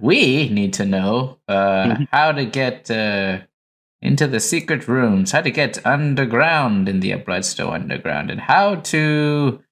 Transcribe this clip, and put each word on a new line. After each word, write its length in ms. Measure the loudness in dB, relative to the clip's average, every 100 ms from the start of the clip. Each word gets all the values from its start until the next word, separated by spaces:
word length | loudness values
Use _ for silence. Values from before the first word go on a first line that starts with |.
we 480 | 2 4 4 2 0
need 240 | 0 -2
to 100 | -2
know, 540 | -2 0 0 -2 -4 -10 -4
uh, 480 | 0 2 2 2 0 0
how 200 | 2 2
to 120 | 0
get, 460 | -4 -2 -2 -4 -6
uh, 500 | -2 -2 -2 -2 -4 -8 _ _ _ _ _
into 240 | 0 2 2
the 140 | 0
secret 460 | 0 -2 -2 -4 0
rooms, 460 | 0 2 2 2
how 80 | 2
to 100 | 0
get 340 | -2 -2 -2 0
underground 1000 | 0 2 0 0 2 2 2 2 0 0
in 120 | 0
the 140 | -2
Bloodstone 680 | -4 -4 -4 -4 -6 -6 -4
Underground, 480 | -6 -6 -4 -6 -6
and 100 | -8
how 360 | 0 2 2 -2
to 840 | -2 0 2 2 0 2 0 -2 _